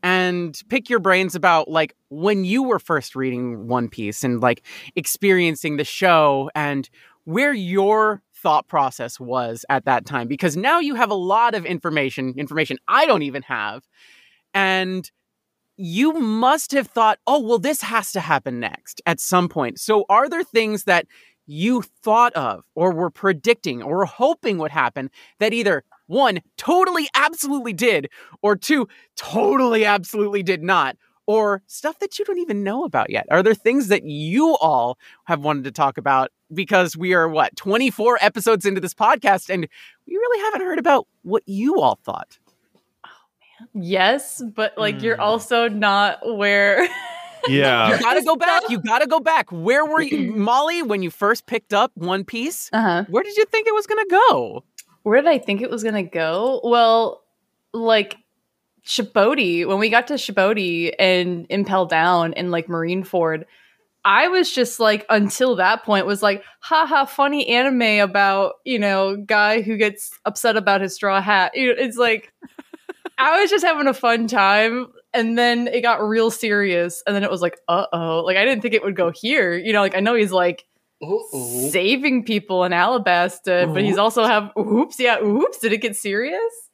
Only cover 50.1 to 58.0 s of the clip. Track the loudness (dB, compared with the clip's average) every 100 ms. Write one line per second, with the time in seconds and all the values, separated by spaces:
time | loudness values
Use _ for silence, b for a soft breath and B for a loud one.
50.1 | -2 -4 -2 0 2 0 -2 -4 -4 -6
51.1 | -2 -2 -2 -4 -8 _ 0 0 -2 -4
52.1 | -4 -6 -8 -8 -8 -6 -2 0 0 -2
53.1 | -4 -2 0 0 0 0 -2 -2 -4 2
54.1 | 4 4 4 -2 -10 _ -20 -20 _ 2
55.1 | 4 4 2 0 -4 -4 -4 -4 -4 -4
56.1 | -2 -2 0 -2 -2 2 4 6 4 2
57.1 | -4 _ _ _ _ _ -6 2 2